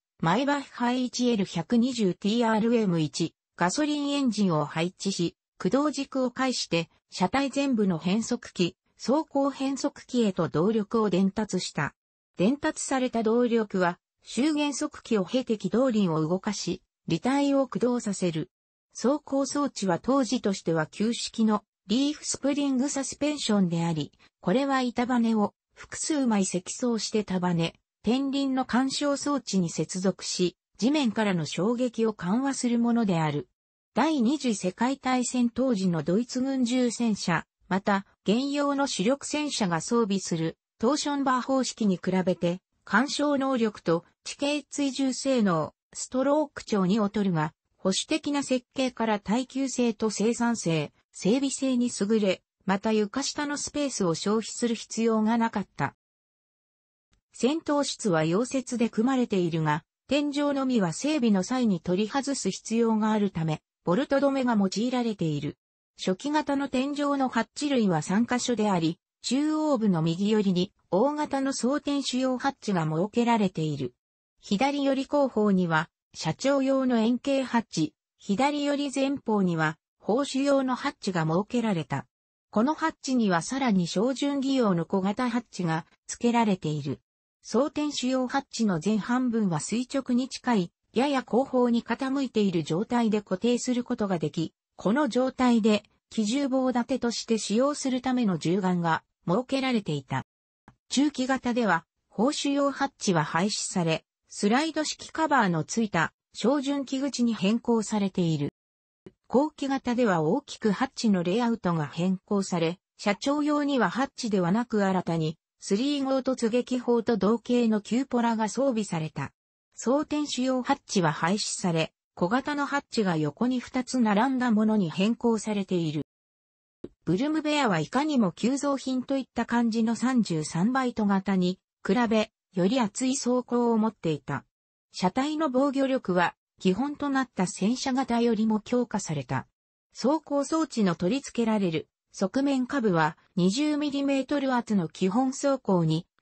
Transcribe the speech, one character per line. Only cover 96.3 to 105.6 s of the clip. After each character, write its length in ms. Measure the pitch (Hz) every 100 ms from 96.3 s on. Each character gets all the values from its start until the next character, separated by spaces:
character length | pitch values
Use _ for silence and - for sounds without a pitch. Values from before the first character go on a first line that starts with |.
| 269 277
棒 240 | 262 254
立 140 | 240 233
て 140 | 262
と 120 | 240
し 140 | - -
て 120 | 220
使 200 | - 214
用 160 | 277
す 180 | 294 269
る 80 | 254
た 140 | 262
め 120 | 254 220
の 120 | 165
銃 240 | 160 190
眼 180 | 185 180
が 240 | 170 156 _ _ -
設 160 | 196
け 160 | 254 269
ら 140 | 262
れ 80 | 233
て 100 | 202
い 120 | 147
た。 200 | - 131 - _ _ _ - _ -
中 220 | 247 294
期 160 | - 254
型 260 | 262 247
で 120 | 240 214
は、 200 | 165 - _ _
砲 220 | - 247
手 200 | 302 285
用 200 | 277 277
ハ 140 | 269 277
ッ 60 | -
チ 160 | -
は 120 | 165 151
廃 220 | 165 208
止 260 | - -
さ 100 | 190
れ、 220 | 165 156 _ _ _
ス 180 | - 202
ラ 160 | 247
イ 80 | 320
ド 140 | 311 302
式 260 | - -
カ 160 | - 320
バ 160 | 277 196
ー 40 |
の 160 | 165